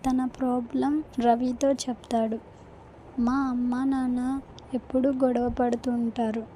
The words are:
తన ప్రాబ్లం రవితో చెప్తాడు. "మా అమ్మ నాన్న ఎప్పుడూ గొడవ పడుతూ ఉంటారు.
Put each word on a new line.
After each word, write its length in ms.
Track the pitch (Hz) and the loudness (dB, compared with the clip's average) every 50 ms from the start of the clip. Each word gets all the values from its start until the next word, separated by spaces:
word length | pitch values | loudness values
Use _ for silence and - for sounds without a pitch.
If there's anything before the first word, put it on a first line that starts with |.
| - 262 | 0 0
తన 140 | 254 254 262 | 0 2 0
ప్రాబ్లం 800 | 254 - - 262 254 247 247 240 240 - 254 254 277 294 311 302 - - - | -2 -2 -2 -2 0 0 0 -2 -2 -2 0 0 2 0 0 -2 -4 -2 2
రవితో 520 | 233 240 233 233 254 254 247 240 277 269 | 4 4 4 4 2 -2 0 2 2 2
చెప్తాడు. 680 | 277 262 - 262 240 - - - - 226 226 220 220 226 - - - - - - - - - - - - - - - 262 | 2 2 -2 -6 -6 -8 -6 -2 0 0 0 0 -2 -6 -8 -14 -20 -20 -20 -20 -20 -20 -20 -20 -20 -20 -20 -10 -2 0
"మా 120 | 233 233 | 0 2
అమ్మ 520 | 254 277 277 262 247 247 247 247 240 254 262 | 2 2 0 0 0 0 0 0 0 0 0
నాన్న 560 | 269 269 262 254 254 247 247 247 254 269 277 269 - - - - - - | 0 0 0 0 0 -2 -2 -2 -2 -2 -4 -6 -10 -20 -20 -12 -6 -6
ఎప్పుడూ 380 | 240 - - - 262 247 285 | -6 -6 0 0 2 2 2
గొడవ 360 | 269 254 269 254 247 240 240 247 | 2 2 2 2 2 2 0 0
పడుతూ 440 | 233 - 247 240 233 233 - 254 | 0 0 0 0 0 0 -2 -2
ఉంటారు. 500 | 240 240 233 233 214 - 226 220 214 226 220 - - | 0 0 0 -2 0 0 -2 0 -2 -4 -6 -8 -16